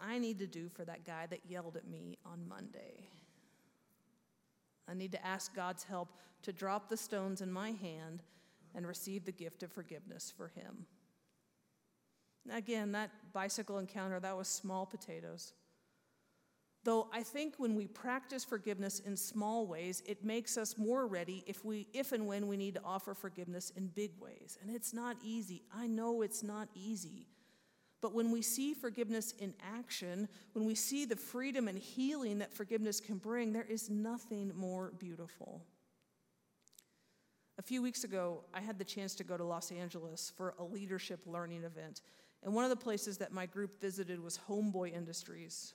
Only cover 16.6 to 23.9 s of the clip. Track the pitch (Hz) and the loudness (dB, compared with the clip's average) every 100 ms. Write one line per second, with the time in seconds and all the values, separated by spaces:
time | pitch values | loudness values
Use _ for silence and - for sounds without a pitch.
16.6 | _ _ 226 226 220 220 233 285 311 285 | _ _ 6 6 6 0 -2 -2 -2 2
17.6 | 240 214 202 220 254 254 262 269 - 220 | 4 4 2 -4 0 0 0 -4 -2 -2
18.6 | 208 196 196 202 202 190 - 214 208 233 | 0 0 0 0 -2 -2 0 0 2 4
19.6 | 208 160 180 185 - 202 208 226 233 233 | 2 0 -2 -2 -2 -2 0 0 2 2
20.6 | 214 - 214 254 247 180 175 190 - 190 | 0 2 4 6 4 2 0 -2 -4 -4
21.6 | 214 214 196 254 269 240 214 202 202 196 | -2 -2 0 0 2 2 4 2 2 2
22.6 | 196 180 - 190 202 196 190 180 180 175 | 2 0 0 -2 -2 -4 -6 -6 -4 -4
23.6 | - 185 190 | -4 -4 -2